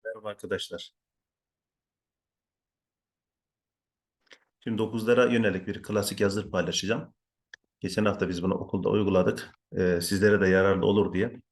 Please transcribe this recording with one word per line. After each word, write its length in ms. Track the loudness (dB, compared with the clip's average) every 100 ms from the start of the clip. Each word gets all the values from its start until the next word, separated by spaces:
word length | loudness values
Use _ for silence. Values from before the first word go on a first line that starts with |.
| -12 -12
Merhaba 140 | -14
arkadaşlar. 640 | -14 -8 -8 -8 -12 -14 _ _ _ _ _ _ _ _ _ _ _ _ _ _ _ _ _ _ _ _ _ _ _ _ _ _ _ _ _ _ _ _ _ _ -20 _ _
Şimdi 180 | -6 -4
dokuzlara 480 | -2 -2 2 4 4
yönelik 420 | 4 2 -2 -6
bir 160 | -10
klasik 360 | -4 -2 -2 0
yazı 320 | 0 0 -4
paylaşacağım. 640 | -2 -2 -4 -2 -4 -6 _ _ _ _ -20 _ _
Geçen 260 | -6 0 0
hafta 240 | 0 -2
biz 140 | -2
bunu 100 | -2
okulda 360 | -2 -4 -4 0
uyguladık. 600 | 0 2 2 2 -2 -10 _ _ -2
Ee, 240 | 0 0
sizlere 400 | -2 2 4 4
de 60 | 4
yararlı 380 | 4 4 2 2
olur 280 | 2 2
diye 280 | 0 -4 -6 _